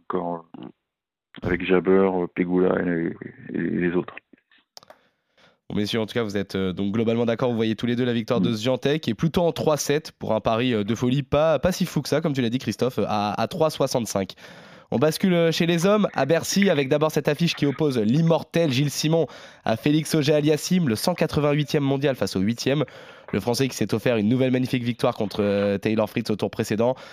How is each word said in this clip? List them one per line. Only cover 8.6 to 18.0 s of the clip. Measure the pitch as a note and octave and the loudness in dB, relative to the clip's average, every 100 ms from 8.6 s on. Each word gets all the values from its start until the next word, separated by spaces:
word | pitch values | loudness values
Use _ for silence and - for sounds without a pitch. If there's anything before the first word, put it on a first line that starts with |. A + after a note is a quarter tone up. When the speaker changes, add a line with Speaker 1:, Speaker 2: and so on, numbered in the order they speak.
| B2 B2+ C#3 D#3 - | -2 0 0 0 -2
Speaker 3:
et | |
plutôt | G#2+ E3 F#3 | -2 0 2
en | E3+ | 0
trois | - D#3 D3 | 0 0 0
sept | - D3 - | 0 -2 -2
pour | - G#2 | -10 -2
un | A2 | 0
pari, | A#2+ A2+ B2+ | 0 0 2
euh, | A2 | 0
de | G2+ A2+ | 0 0
folie, | B2 C#3 | 0 0
pas, | C3+ D3 D#3+ D3 | 0 2 2 2
pas | F3+ | 0
si | F#3 F3 | 0 -2
fou | D#3+ | -2
que | - | 0
ça, | D3 | 0
comme | E3 | 0
tu | C3+ | 0
l'as | A#2 | 0
dit, | B2+ | 0
Christophe, | - - B2 A2 G2 | -4 -2 -2 0 -2
à, | G#2 G#2 F#2+ | 0 -2 -2
à | A2+ | -4
trois | F#3 D#3 | 0 -2
soixante-cinq. | - C3+ B2+ G#2+ G2+ F#2+ - - - - - - | 0 -2 0 -2 -4 -4 -8 -20 -20 -20 -20 -6
On | A#2+ | 0
bascule, | D3+ - F#3+ | 0 2 2
euh, | F3 E3 | 4 2
chez | D#3+ E3+ | 2 0
les | F3 F#3+ | 2 2
hommes, | G#3+ F#3+ - | 2 2 0
à | C3+ | 2
Bercy, | D#3+ C3 G3 G3 | 0 0 0 2
avec | C#3+ C3+ | 2 2
d'abord | D3 D#3 | 2 2
cette | D3+ D3 | 0 0
affiche | D3 E3+ | 0 0
qui | - C#3+ | 0 0
oppose | C3+ D3+ | 2 0
l'immortel | B2+ | 2